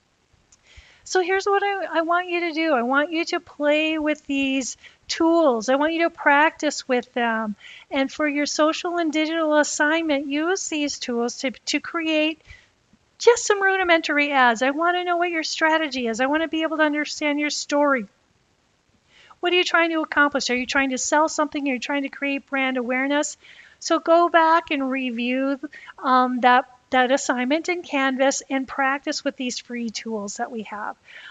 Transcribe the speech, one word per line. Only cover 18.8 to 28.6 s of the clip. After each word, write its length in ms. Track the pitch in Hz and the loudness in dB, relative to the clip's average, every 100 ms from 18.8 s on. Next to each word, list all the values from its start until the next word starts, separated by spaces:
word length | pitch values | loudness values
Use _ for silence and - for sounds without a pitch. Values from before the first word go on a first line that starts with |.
| _ _ _ _ _ - | _ _ _ _ _ -6
What 140 | 359 | 0
are 20 | 359 | 2
you 80 | |
trying 260 | 359 339 330 | 2 2 2
to 100 | 320 | 0
accomplish? 480 | 302 302 294 269 - | -2 2 2 2 -2
Are 60 | 247 | -4
you 100 | 247 | 0
trying 240 | 277 269 | 0 0
to 80 | 254 | -2
sell 300 | - 302 311 | 0 2 2
something? 360 | - 302 302 277 | 0 -2 -2 -4
Are 20 | |
you 80 | 247 | -4
trying 220 | - 285 | -4 -4
to 80 | 269 | -4
create 360 | - 277 277 - | -6 -4 -4 -4
brand 300 | 269 262 262 | -4 -2 -2
awareness? 600 | 240 254 269 294 302 - - - - _ | -2 -2 0 0 -2 -8 -20 -20 -20 _
So 160 | - 330 | -2 -2
go 300 | 320 330 339 | 4 4 6
back 420 | 330 320 330 339 | 4 4 2 0
and 200 | 294 269 | -4 -2
review, 680 | 247 254 226 240 262 269 277 302 - - - | -4 -4 -4 -2 0 0 -4 -8 -16 -20 -8
um, 420 | 294 254 254 254 | 2 2 2 2
that 260 | 247 247 262 - _ | 4 4 2 -10 _
that 220 | 262 247 | 0 2
assignment 560 | 262 - 247 247 311 320 | 0 0 -2 0 -2 -2
in 140 | 359 | -6
Canvas 600 | - 285 269 254 269 277 - | -4 -2 -2 2 0 0 -4
and 160 | 269 | -6